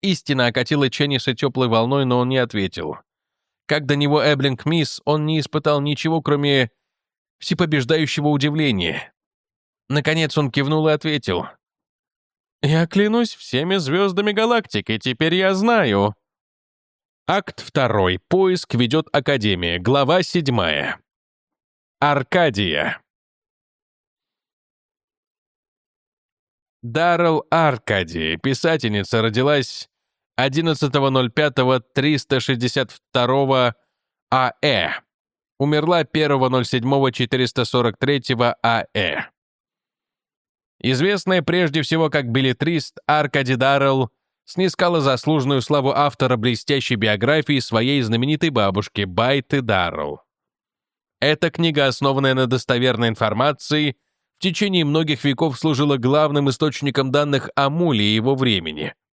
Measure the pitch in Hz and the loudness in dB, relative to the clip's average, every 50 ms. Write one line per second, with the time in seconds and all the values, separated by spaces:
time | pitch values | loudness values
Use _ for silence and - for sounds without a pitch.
0 | - 202 185 - - - 143 131 123 120 117 131 127 - 156 147 143 127 - - | 0 -2 -2 -2 -2 -4 0 0 2 0 0 -2 -2 0 0 0 0 0 0 -2
1 | 147 143 143 127 - - 127 - - 139 127 131 127 120 113 113 113 120 139 139 | -2 -2 -2 -2 -2 -2 -4 -2 -2 -4 0 0 0 2 2 2 2 2 2 0
2 | 135 127 123 123 123 127 131 131 123 117 - 107 98 90 - - 82 76 76 - | 2 2 2 0 0 0 0 0 -2 0 -2 -4 -4 -4 -4 -6 -8 -8 -8 -10
3 | _ _ _ _ _ _ _ _ _ _ _ _ _ _ 151 151 147 131 147 143 | _ _ _ _ _ _ _ _ _ _ _ _ _ _ -4 -2 0 0 0 2
4 | 147 143 147 151 135 147 147 139 131 139 135 - - 147 160 170 151 - - - | 2 2 2 2 4 2 2 2 0 -2 -2 -2 -2 -2 0 0 0 -2 -4 -8
5 | _ - 147 156 151 151 160 160 139 - - 156 143 160 147 147 143 147 147 135 | _ -2 -2 0 0 -2 -2 -2 -4 -2 -6 -2 0 0 0 0 0 -2 -4 -2
6 | - 160 165 160 139 - 147 143 143 143 143 135 127 113 _ _ _ _ _ _ | -2 -2 -2 0 0 0 0 0 2 2 2 2 2 0 _ _ _ _ _ _
7 | _ _ _ _ _ _ _ _ - - 190 - 180 165 156 143 127 117 160 156 | _ _ _ _ _ _ _ _ -6 -6 -2 -2 0 0 0 0 0 0 0 0
8 | 160 139 - - 147 147 151 143 131 151 147 156 156 143 117 95 87 82 76 - | 0 -2 -2 -2 0 0 0 2 0 0 0 0 0 0 0 0 -2 -2 -4 -6
9 | - - _ _ _ _ _ _ _ _ _ _ _ _ _ _ _ _ 135 147 | -10 -14 _ _ _ _ _ _ _ _ _ _ _ _ _ _ _ _ -4 -2
10 | 139 - 156 165 160 151 - 160 147 135 - 143 139 135 156 156 156 156 151 151 | 0 0 0 0 -2 0 0 0 -2 0 0 -2 -2 0 0 0 2 2 0 0
11 | - 160 151 147 - - 92 87 80 - - _ _ _ _ _ _ _ _ _ | -2 -4 -4 -4 -4 -4 -4 -4 -4 -8 -14 _ _ _ _ _ _ _ _ _
12 | _ _ _ _ _ _ _ _ _ _ _ _ - 143 156 160 170 165 - 196 | _ _ _ _ _ _ _ _ _ _ _ _ -2 0 2 2 0 0 2 0
13 | 208 214 214 233 240 214 - - - - - 123 147 175 190 196 165 131 143 180 | 2 2 2 0 0 -2 -4 -12 -14 -4 -4 -2 -2 0 -2 -2 -2 -2 0 0
14 | 202 196 185 185 202 214 208 196 220 233 240 233 - - - 107 98 - 113 110 | 0 0 0 0 -2 0 0 0 0 2 0 0 -2 -2 -6 -6 -4 -2 -4 -4
15 | - 131 127 - 156 160 165 185 190 190 196 185 202 226 240 226 185 127 104 98 | -2 -4 -2 0 0 0 2 2 2 2 0 2 2 2 2 2 2 2 4 2
16 | 196 - 107 _ _ _ _ _ _ _ _ _ _ _ _ _ _ _ _ _ | 2 2 -2 _ _ _ _ _ _ _ _ _ _ _ _ _ _ _ _ _
17 | _ _ _ _ _ - 165 202 196 - - - - - _ 151 135 120 - 107 | _ _ _ _ _ -2 -2 -2 -2 -6 -16 -16 -18 -6 _ -2 0 0 2 2
18 | 95 90 92 90 _ _ - 185 190 185 185 175 - _ - 117 123 117 123 160 | 2 2 0 -2 _ _ 0 2 2 2 2 0 -4 _ -2 0 0 2 0 0
19 | 156 - _ 147 135 - 143 135 104 107 98 90 87 87 85 87 90 104 131 139 | -2 0 _ -2 0 0 -2 0 0 0 0 0 -2 -4 -4 -2 0 2 2 2
20 | 139 131 160 185 180 - - 180 160 135 123 113 92 82 78 71 71 - - - | 2 2 2 0 0 0 -2 -2 0 0 0 0 0 0 0 -2 -2 -6 -8 -10
21 | _ _ _ _ _ _ _ _ _ _ _ _ _ _ _ _ _ _ _ _ | _ _ _ _ _ _ _ _ _ _ _ _ _ _ _ _ _ _ _ _
22 | - 147 147 139 131 _ - 185 175 156 113 98 104 90 78 73 78 226 - - | 0 0 0 0 -2 _ 0 2 2 2 2 0 -2 0 0 0 0 -2 -4 -8
23 | _ _ _ _ _ _ _ _ _ _ _ _ _ _ _ _ _ _ _ _ | _ _ _ _ _ _ _ _ _ _ _ _ _ _ _ _ _ _ _ _
24 | _ _ _ _ _ _ _ _ _ _ _ _ _ _ _ _ _ _ _ _ | _ _ _ _ _ _ _ _ _ _ _ _ _ _ _ _ _ _ _ _
25 | _ _ _ _ _ _ _ _ _ _ _ _ _ _ _ _ _ _ _ _ | _ _ _ _ _ _ _ _ _ _ _ _ _ _ _ _ _ _ _ _
26 | _ _ _ _ _ _ _ _ _ _ _ _ _ _ _ _ - 120 117 151 | _ _ _ _ _ _ _ _ _ _ _ _ _ _ _ _ -16 -6 -2 0
27 | 165 175 175 170 175 170 160 151 - _ - 165 165 151 135 110 _ - 107 98 | 2 2 2 4 2 2 2 0 0 _ 0 2 4 2 2 0 _ -2 -2 -2
28 | 92 80 82 87 80 80 82 82 - 135 135 - - 170 160 156 127 117 107 104 | -2 -2 -4 -6 -4 -4 -4 -2 -2 -4 -4 0 0 0 0 0 -2 -2 -2 -2
29 | 95 - - 113 110 113 107 120 127 143 147 143 131 - - - - _ _ _ | -4 -2 -2 0 0 0 0 0 2 2 2 0 0 -4 -8 -14 -16 _ _ _
30 | _ _ _ _ _ _ _ - 127 139 131 151 165 165 156 127 - 143 123 147 | _ _ _ _ _ _ _ -2 -2 0 0 0 0 0 0 0 -2 0 0 0
31 | 139 135 131 131 127 120 - - 151 147 127 - 127 127 131 127 113 _ _ - | 0 2 2 2 0 0 0 0 -2 0 0 0 2 2 2 0 -2 _ _ -2
32 | 131 147 156 131 - _ 139 131 - - 135 120 120 117 - 139 131 - - - | 0 0 0 -2 -2 _ -2 -2 0 -2 -2 -2 -2 -2 -2 -2 -4 -4 -6 -20
33 | _ _ _ 127 123 120 131 139 139 135 135 131 127 120 110 _ _ _ _ _ | _ _ _ 0 0 2 2 2 2 2 2 2 2 0 0 _ _ _ _ _
34 | _ _ _ _ _ _ - 127 127 127 - _ - - 127 101 85 73 - - | _ _ _ _ _ _ 0 0 0 0 -2 _ -2 0 0 2 0 -2 -4 -8
35 | _ _ _ _ _ _ _ _ _ _ _ _ 135 147 151 151 151 160 180 170 | _ _ _ _ _ _ _ _ _ _ _ _ -2 0 0 0 2 2 2 0
36 | 156 - _ 156 156 147 143 135 131 127 127 127 120 - - 131 113 127 139 139 | 0 -2 _ -2 0 2 2 2 2 2 2 0 0 0 -2 -2 0 0 0 2
37 | 135 131 117 - 131 113 - 127 127 120 - - 120 - - 127 120 117 104 _ | 2 0 0 -2 -4 -2 0 0 0 0 0 -2 -4 0 0 0 0 0 -2 _
38 | - 135 143 139 120 - 131 117 120 120 - _ _ 117 117 113 - - _ 107 | -2 0 0 -2 0 -2 -2 0 2 0 0 _ _ 0 0 0 -2 -4 _ -4
39 | 98 85 73 69 - - _ _ _ _ _ _ _ _ _ _ _ _ _ _ | -2 -2 -2 -4 -8 -10 _ _ _ _ _ _ _ _ _ _ _ _ _ _
40 | _ _ _ _ _ _ _ _ _ _ _ _ _ _ _ _ - 117 131 123 | _ _ _ _ _ _ _ _ _ _ _ _ _ _ _ _ -2 -2 0 0
41 | 147 190 208 190 - 185 185 180 151 - 170 180 180 160 139 156 147 - 160 165 | 2 0 0 0 0 0 0 0 0 0 0 2 2 2 0 -2 -2 0 0 0
42 | 165 151 135 151 139 120 113 131 135 135 123 - - 160 175 160 - - _ - | 0 0 0 -2 -2 0 0 0 2 0 0 0 -2 -2 -2 -2 -4 -6 _ -12
43 | _ - 147 151 151 143 - 147 135 123 131 120 127 135 139 139 139 139 135 135 | _ 0 0 2 0 0 0 -2 0 0 0 0 2 2 2 4 2 2 2 2
44 | 131 117 _ _ _ _ _ _ _ - - - 185 185 - _ 180 175 175 165 | 0 -2 _ _ _ _ _ _ _ -12 -4 -2 -2 -2 0 _ 0 0 2 2
45 | 139 139 131 123 - 147 160 156 131 135 143 131 120 - 151 147 131 135 - - | 2 2 0 0 0 0 0 0 2 0 0 0 0 0 0 0 2 0 0 2
46 | 147 143 - _ 143 123 127 117 107 127 120 110 - - 143 139 123 - 127 110 | 0 0 0 _ 0 0 0 0 0 0 -2 -2 -2 -2 -2 -2 0 -2 -2 0
47 | 101 110 104 104 107 123 147 156 147 - 147 135 - - - 113 117 127 143 143 | 2 0 0 2 2 2 2 2 2 0 0 0 0 0 0 0 0 2 0 0
48 | 127 107 113 113 123 143 156 147 - 165 139 120 104 98 92 98 104 - _ - | 0 0 0 0 0 0 0 0 0 0 0 2 0 2 0 0 -4 -4 _ -4
49 | 101 95 87 87 113 127 139 143 131 _ - 143 127 110 104 92 90 87 - 80 | -4 -4 -2 0 0 2 0 0 -2 _ -4 -4 0 0 0 0 0 -2 -4 -6
50 | 76 73 73 71 _ _ _ _ _ _ _ _ _ _ _ _ _ _ _ _ | -6 -8 -8 -10 _ _ _ _ _ _ _ _ _ _ _ _ _ _ _ _
51 | _ _ _ _ - 143 151 - - 170 - - 170 165 156 147 143 135 123 - | _ _ _ _ -2 -2 0 0 -2 -4 -2 0 0 0 2 2 2 2 0 0
52 | 139 139 135 135 139 135 131 131 131 123 127 127 - - 131 120 123 127 123 110 | 0 0 2 2 2 2 2 2 0 0 0 -2 0 0 0 2 2 0 0 2
53 | 120 117 110 - 117 110 101 110 127 147 147 - - - 151 151 151 147 131 _ | 0 -2 0 0 -2 -2 0 0 0 0 0 -2 -4 -2 -2 0 0 -2 -4 _
54 | _ _ _ _ _ _ _ _ - 190 180 - 208 202 190 180 160 143 143 160 | _ _ _ _ _ _ _ _ -4 -4 -2 0 -2 0 2 0 0 2 2 0
55 | 165 151 151 131 - 143 135 120 165 160 131 - - 160 151 120 147 147 143 135 | 0 0 -2 -2 0 -2 0 0 0 -2 -2 -2 -2 0 0 2 2 0 0 0
56 | 117 131 139 151 156 151 143 147 143 139 127 - - 156 - - - 143 127 139 | 2 2 2 2 2 2 0 0 0 0 0 0 -2 -2 -2 -2 -4 -2 0 0
57 | 135 131 127 147 147 147 143 135 - - - - 139 139 143 165 175 170 143 107 | -2 0 0 0 0 2 0 -2 -4 -4 -2 0 0 0 0 0 0 0 2 2
58 | 104 101 107 113 110 131 139 131 131 127 107 95 82 80 76 76 76 - - _ | 2 2 0 0 2 0 0 0 2 0 0 0 -2 -6 -8 -8 -8 -10 -10 _
59 | _ _ _ | _ _ _